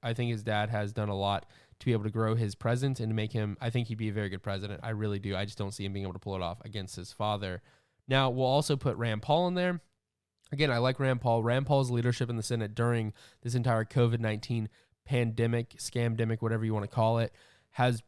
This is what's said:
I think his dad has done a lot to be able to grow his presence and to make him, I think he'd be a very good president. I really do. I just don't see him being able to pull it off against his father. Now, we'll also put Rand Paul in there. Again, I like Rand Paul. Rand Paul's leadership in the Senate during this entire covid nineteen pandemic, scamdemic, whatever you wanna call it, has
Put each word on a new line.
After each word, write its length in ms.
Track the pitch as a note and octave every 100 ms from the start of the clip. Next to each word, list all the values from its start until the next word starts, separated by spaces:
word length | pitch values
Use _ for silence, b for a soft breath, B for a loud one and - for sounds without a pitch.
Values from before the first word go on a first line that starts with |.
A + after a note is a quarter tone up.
I 120 | A#2
think 180 | A#2 A#2+
his 100 | A2+
dad 280 | A2 G#2 G#2+
has 220 | G#2+ G2+
done 160 | G#2 G#2
a 60 |
lot 320 | G2 G2 G2 - b b -
to 80 | B2+
be 60 |
able 120 | A2+
to 60 | G#2+
grow 240 | A2 A2
his 200 | A2+ G#2+
presence 440 | - A2+ B2 C#3 B2+
and 120 | A2
to 40 |
make 180 | A2 G#2+
him, 240 | A2+ G#2+ G2
I 100 | A#2
think 180 | B2 A2+
he'd 100 | A2
be 100 | G#2+
a 40 |
very 160 | G#2 G2+
good 140 | F#2
president. 380 | - G2 G2+ G#2
I 80 | A2+
really 280 | G#2+ G#2+ G2+
do. 180 | G2 F#2+
I 80 |
just 140 | G2+ -
don't 140 | G2
see 120 | G2+
him 80 | G2
being 120 | G2
able 80 | F#2+
to 40 | F#2
pull 180 | G#2 F#2+
it 60 |
off 180 | E2+ -
against 320 | - G2+ F#2+ -
his 160 | G#2
father. 500 | - G#2+ G#2 G2 F2+ b b b b -
Now, 220 | C3+ C3
we'll 160 | B2+ B2+
also 300 | C#3 C3+ C#3
put 200 | C#3 G#2+
Rand 260 | A#2 G#2+
Paul 260 | - D#3 F3+
in 60 |
there. 260 | F3+ F3+ F3 - _ _ _ _ _ _
Again, 180 | C#3+ D3+
I 80 | A#2+
like 220 | B2+ C3
Rand 200 | C3+ B2
Paul. 220 | A#2+ A#2
Rand 240 | A2+ B2+ C#3
Paul's 240 | C#3 B2+
leadership 400 | A#2+ A#2+ A#2+ A#2+
in 60 | A#2
the 60 |
Senate 320 | - A#2+ G#2+
during 380 | G#2+ A#2 A#2+ G#2+ B B B
this 140 | A#2+
entire 300 | B2 A#2+ A2+
covid 360 | A2 B2+ A#2+ A#2
nineteen 480 | A2+ G#2+ - A#2 G#2+ b b _
pandemic, 680 | - C3+ A#2 A2 A#2 A#2 A#2 -
scamdemic, 640 | - A#2+ A#2 A2+ A2+ A2
whatever 220 | A2+ A2+
you 100 | A2
wanna 120 | G#2+ G2+
call 320 | - A2+ A#2
it, 140 | A#2 b b b b
has 300 | - B2 A2+